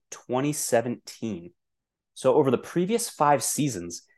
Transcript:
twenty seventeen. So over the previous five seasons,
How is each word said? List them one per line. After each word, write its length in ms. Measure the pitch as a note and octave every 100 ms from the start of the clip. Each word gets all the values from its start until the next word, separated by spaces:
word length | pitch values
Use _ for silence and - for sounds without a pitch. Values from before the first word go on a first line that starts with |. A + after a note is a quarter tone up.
| _
twenty 420 | - - B2 D3
seventeen. 1000 | C#3+ - A#2+ A#2+ A2+ - - A2+ F#2 F2 - _ _ _ _ _
So 220 | - C3 B2+
over 160 | C#3
the 60 | A#2+
previous 520 | - E3+ F#3 A3+ -
five 340 | - D3 C#3
seasons, 600 | - - C#3+ G2+ F2 - -